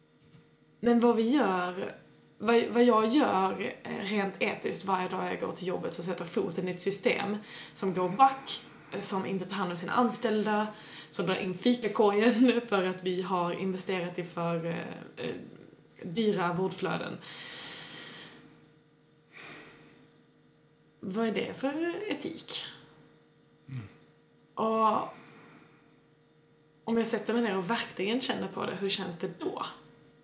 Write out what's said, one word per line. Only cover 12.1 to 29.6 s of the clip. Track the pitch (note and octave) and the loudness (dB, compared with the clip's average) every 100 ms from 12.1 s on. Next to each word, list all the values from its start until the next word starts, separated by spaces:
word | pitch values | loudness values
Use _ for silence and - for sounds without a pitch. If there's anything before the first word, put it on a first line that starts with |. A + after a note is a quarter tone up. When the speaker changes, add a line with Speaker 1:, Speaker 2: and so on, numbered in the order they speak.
| G#3 A#3 G#3+ B3+ A#3 | 6 4 6 6 4
Speaker 1:
<laughs> | A#3 | 2
för | G3 F#3 | 2 2
att | F3+ | 0
vi | F3+ F3+ | -2 -2
har | F#3 F3+ F3 | 0 0 0
investerat | - F#3+ F#3 F#3+ F#3 F3 F3 | -2 -2 -2 -2 -2 -4 -6
i | |
för, | E3+ - E3+ E3+ E3 | -6 -4 -2 -2 -2
eh, | - - - - - | -6 -8 -10 -14 -10
eh, | - - - - - - - - | -8 -8 -12 -18 -20 -20 -20 -14
dyra | F3+ E3 G#3+ F#3 F3 | -6 0 2 2 0
vårdflöden. | E3+ F#3 - F#3 - - - - - - - - - - - - - - - - - - _ _ _ _ _ _ - - - - - - - - _ _ _ _ _ _ _ _ - | 0 -2 -2 -4 -4 -6 -10 -14 -14 -12 -12 -12 -12 -14 -14 -16 -16 -18 -20 -20 -20 -20 _ _ _ _ _ _ -20 -18 -18 -20 -20 -20 -20 -20 _ _ _ _ _ _ _ _ -12
Vad | G3+ G3 A3+ | -6 0 0
är | |
det | G3 - F3+ | 0 -2 -2
för | C4+ D4 E4+ F4 G#4+ | -2 0 -2 -2 -4
etik? | D4 - - - - - - - - - _ _ _ _ _ - | -4 -6 -8 -6 -6 -6 -14 -20 -20 -20 _ _ _ _ _ -14
Speaker 2:
Mm. | C3 G2 - _ _ _ _ _ - | -12 -14 -18 _ _ _ _ _ -4
Speaker 1:
Och | A3 A3 A3 G#3+ - - - - - - - - _ _ _ _ _ _ _ _ _ _ | 0 2 4 2 -2 -10 -20 -20 -20 -20 -20 -20 _ _ _ _ _ _ _ _ _ _
om | - A#3 | 0 2
jag | G#3+ | 2
sätter | G#3+ G#3+ | 0 0
mig | A#3 | 0
ner | A3+ F#3+ | 2 0
och | F3 | 0
verkligen | A#3 - - G3 A#3 | -2 -4 -4 -2 0
känner | - G3 F#3+ | 0 -2 -4
på | - - | -6 -6
det, | F3+ | -2
hur | F#3+ | -2
känns | G3 F3+ E3+ | -2 -4 -6
det | E3+ - | -8 -6
då? | D#4+ - | -6 -6